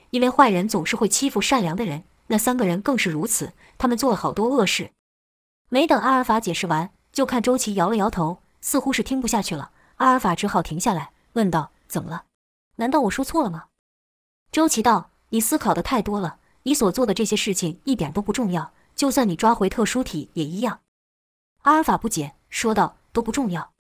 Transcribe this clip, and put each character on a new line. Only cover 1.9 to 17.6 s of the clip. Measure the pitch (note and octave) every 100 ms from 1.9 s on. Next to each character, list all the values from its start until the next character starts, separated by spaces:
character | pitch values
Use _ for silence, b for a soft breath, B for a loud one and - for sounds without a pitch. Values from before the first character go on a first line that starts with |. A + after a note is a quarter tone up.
| D3 - _ -
那 | G#3+
三 | B3+ B3
个 | G3+
人 | F3
更 | G3 B3+
是 | F#3+
如 | D3+ G#3
此， | - D3 b b b
他 | B3+
们 | A#3+
做 | C4+
了 | G3+
好 | D3+
多 | E3 A3+
恶 | C#4 F#3+
事。” | - - _ _ _ _ _ _ _ _
没 | B3+ D#4
等 | C4+
阿 | C4 C4
尔 |
法 | B3+ A3
解 | G#3
释 | E3 F3+
完， | D#3 F3 _ _
就 | - C4
看 | B3+
周 | A3+ B3+
琦 | A3 G3+
摇 | F3
了 | A3+
摇 | G3
头， | - D#3+ F3+ _ _
似 | - C#4+
乎 | C4
是 | B3+
听 | G#3+ C4
不 | A#3+
下 | A3
去 | - D#3
了。 | C3+ b b -
阿 | C4
尔 | B3+
法 | G3+ E3+
只 | G3+
好 | -
停 | E3 D#3
下 | A#3+
来， | F3 - _ _
问 | A#3 G3+
道 | G3 - _ -
：“怎 | F3+
么 | -
了？ | E3 - _ _ _ _ -
难 | A#3
道 | D4+
我 | A3+
说 | F#3+
错 | C4+ E4
了 | B3+
吗？” | E3 - _ _ _ _ _ _ _ _
周 | - D#4+
琦 | A3+
道 | A3+ G#3+ - _ _
：“你 | A3
思 | A3 D#4
考 | A3+
的 | E3+
太 | F3 B3
多 | G3+ G3+
了， | F3 - _ _
你 | -
所 | D4 G3+
做 | G#3+ A#3+
的 |
这 | -
些 | A3 G#3+
事 | -
情 | F#3+